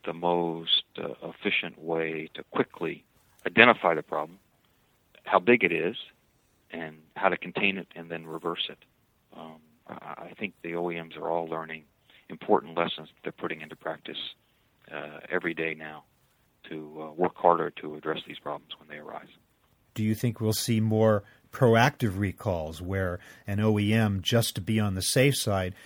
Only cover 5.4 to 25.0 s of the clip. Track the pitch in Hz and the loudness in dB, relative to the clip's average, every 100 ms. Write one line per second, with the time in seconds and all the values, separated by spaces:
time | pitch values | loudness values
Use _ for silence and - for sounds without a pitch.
5.4 | 90 120 92 82 82 117 - _ _ _ | 6 4 4 0 -2 -4 -12 _ _ _
6.4 | _ _ _ 82 80 78 78 - 98 87 | _ _ _ -12 -12 -14 _ -2 0 0
7.4 | 90 87 101 95 - - 82 85 82 80 | -4 -4 -2 -2 -8 -14 -10 -10 -10 -8
8.4 | 85 82 - - _ _ _ _ _ 82 | -6 -6 -6 -10 _ _ _ _ _ -18
9.4 | 80 80 _ _ - - - 73 82 - | -18 -18 _ _ -16 -16 -14 -14 -16 -10
10.4 | 104 - 85 85 87 85 80 80 82 85 | -10 -10 -8 -4 -4 -6 -10 -8 -4 -2
11.4 | 82 80 80 80 76 _ _ - - 87 | -2 -6 -8 -12 -16 _ _ -20 -18 -12
12.4 | - 107 80 82 85 - 80 _ - - | 2 2 2 -2 -2 -4 -12 _ -12 -8
13.4 | 82 80 78 78 78 78 - 76 - - | -8 -8 -12 -10 -10 -10 -10 -12 -12 -14
14.4 | _ _ _ _ - 73 73 76 - 90 | _ _ _ _ -16 -12 -12 -14 -6 -4
15.4 | 87 82 80 80 78 78 - _ _ _ | -2 -2 -4 -6 -12 -16 -18 _ _ _
16.4 | _ _ - 78 78 78 78 78 87 - | _ _ -14 -12 -12 -12 -12 -2 -2 4
17.4 | 87 85 80 - 76 76 78 76 - 78 | 6 6 2 -6 -10 -8 -6 -6 -8 -12
18.4 | 76 73 - - 76 73 - - - - | -10 -10 -12 -20 -16 -16 -14 -14 -16 -20
19.4 | _ _ _ _ _ - 107 110 123 107 | _ _ _ _ _ -2 0 0 -2 0
20.4 | 110 110 - 113 110 110 110 104 - _ | 0 0 2 2 4 6 6 6 0 _
21.4 | _ - 127 113 127 - 120 95 101 - | _ 4 6 8 6 4 -2 0 -2 -2
22.4 | 113 87 78 80 87 98 92 90 - - | -2 -2 -4 -8 -4 -2 -2 -4 -10 -16
23.4 | - 101 110 104 104 110 110 98 - 117 | -6 2 4 4 4 4 2 0 2 2
24.4 | 113 - 95 110 104 95 | 2 -2 0 2 2 0